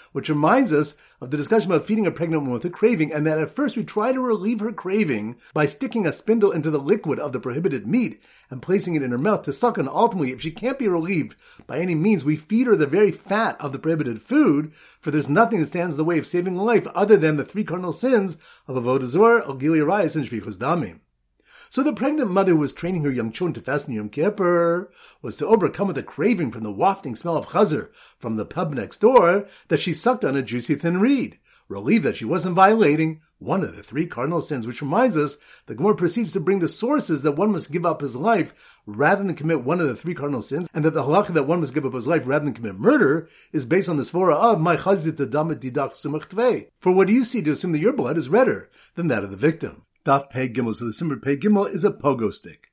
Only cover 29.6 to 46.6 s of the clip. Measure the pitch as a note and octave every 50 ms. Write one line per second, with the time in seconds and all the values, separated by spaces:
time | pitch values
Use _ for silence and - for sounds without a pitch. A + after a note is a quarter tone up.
29.6 | _ - E3+ D#3 - F3+ D#3+ - - A#3+ B3+ G#3+ - C#3+ C3 C#3 B2+ G#2 A#2 B2
30.6 | A#2+ - D3 - - E3+ F3 F#3 G3+ C4 C#4+ B3+ C#3 G#2 - _ _ _ _ _
31.6 | _ - - - G#2 B2+ A3 A3+ D3 A#2+ - - A2+ A2 E3 F3+ D3 F#3 F3 F#3
32.6 | F#3+ G3+ A3 A3+ G3+ D3 D3 D#3 D#3+ D#3+ D#3+ D#3 _ _ _ - - - D#3+ G3
33.6 | D#3+ - - G2+ - - A2+ C#3+ E3 D#3+ - A#2 B2+ D3 F3 E3 - - D3+ B2+
34.6 | A2 A#2+ A#2+ - D3 C3+ D#3+ G#3 C4 B3+ F3+ D#3 D3 C#3+ - - _ - - -
35.6 | _ - G#2+ A2 D#3+ G#3 G#3 - F3 D#3+ - A#3+ A3+ E3 - G3 D3+ F#3 G3 G3
36.6 | E3 D#3 - - A3 B3 D4 C#4+ - - D#3+ C#3 C3 D#3 C#3+ D3+ G3 G#3+ G3+ D#3+
37.6 | - - C#3 F3 E3+ F3 D#3 - D3 C3 A2+ B2 D#3+ A3+ A#3 F#3 D3+ - - _
38.6 | _ - - _ _ G#2 G#2 G#2+ C#3+ D#3+ G3 F#3+ G3+ F#3+ D#3+ - C#3 D#3+ E3 C#3+
39.6 | B2 C3 E3 F3+ E3 C#3 A2+ - - F3 E3+ - C#3+ C#3+ C#3+ A#2 G2+ - C3+ D#3+
40.6 | F3+ - - E3 D3 D#3+ D#3 D#3+ B2+ C#3 D#3 G3 G3+ G3 E3+ D#3 C#3 C#3 E3+ F3+
41.6 | D#3+ B2+ B2 D3+ C#3 B2+ A#2+ B2+ A2+ C3+ E3+ D#3+ B2 B2+ C#3 D3+ D3 C#3+ A2+ A#2
42.6 | A#2 G#2 F#2 F#2+ B2+ A3 D4 C#4+ G3 C3 D3 E3 D#3 - _ _ _ _ - D3+
43.6 | B2 A2+ E3+ F#3+ F#3+ F3+ E3 C#3+ A#2 - - F3 F#3+ F3 D3 D#3 G#3 A#3+ A3 D#3+
44.6 | D#3 F3 E3 C#3 - F#3 G3+ F3+ D3+ D#3+ D3+ - C#3 A#2+ A#2 D3+ D#3 E3 D3+ A#2+
45.6 | B2 C3 B2 D3 C#3 - - - - C#3+ D3 D3+ - - F3+ G3+ A#3+ B3+ G#3 -